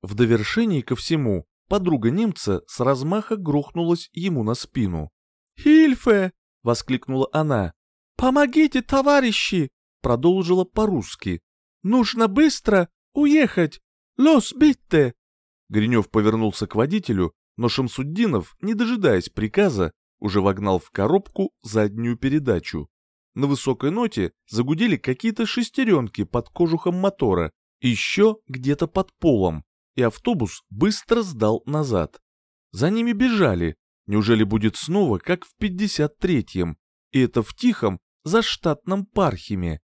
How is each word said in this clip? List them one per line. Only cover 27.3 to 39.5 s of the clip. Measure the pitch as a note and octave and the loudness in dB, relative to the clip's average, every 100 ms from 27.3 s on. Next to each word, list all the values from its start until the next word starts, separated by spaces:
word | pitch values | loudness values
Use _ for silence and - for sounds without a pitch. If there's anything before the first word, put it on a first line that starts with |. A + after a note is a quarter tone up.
| F2+ D#2+ _ _ _ | 0 -2 _ _ _
еще | B2 A2 - - G#3+ G#3+ _ | -2 -2 -4 2 2 2 _
где-то | C3 B2+ C#3+ E3 | -8 -4 -2 -2
под | - F#3+ _ | -2 -4 _
полом, | E3 A#2 F#2 D#2+ - _ _ | 2 2 2 -2 -12 _ _
и | - | -2
автобус | A#2+ - - G#3+ G#2+ - _ | -2 -2 -4 -2 -4 -6 _
быстро | G2+ F3+ G#3+ - A#3 | 0 0 0 0 0
сдал | G3+ B2+ G#2+ A2+ - | 0 -2 0 0 -2
назад. | D3+ C#3+ G#2 D#2 - _ _ _ _ _ | -4 0 -2 -2 -8 _ _ _ _ _
За | F#2 C#3+ | -4 -2
ними | A3 A#3 | 0 -2
бежали, | G#3 B3+ A3 D#3 F2+ E2+ D2+ _ _ - | 0 0 2 2 2 -2 -6 _ _ -4
неужели | G#2 G#2+ A2+ | -2 2 2
будет | G#2+ A2 G#2+ - | 2 0 -2 -4
снова, | - F#3+ F3+ G2+ | -4 0 0 -2
как | - F3+ | -2 -6
в | - _ | -6 _
пятьдесят | G#3+ F3+ G#3 - D3 _ | -6 -4 -6 -2 -4 _
третьем, | F3+ D#3 - F#2 E2+ D#2 _ _ _ | -2 -2 -2 -4 -4 -6 _ _ _
и | C3+ | 0
это | B2 - | 0 0
в | G#2+ | -4
тихом, | - B3 G#3+ A2 F#2 _ _ | -2 -2 0 -2 -4 _ _
заштатном | D#3 G#3+ A3 - F3 C#3+ - G3 G3 | -2 0 0 -4 -4 -4 -4 -6 -4
Пархиме. | - F3+ F#2+ - | -2 -2 -2 -6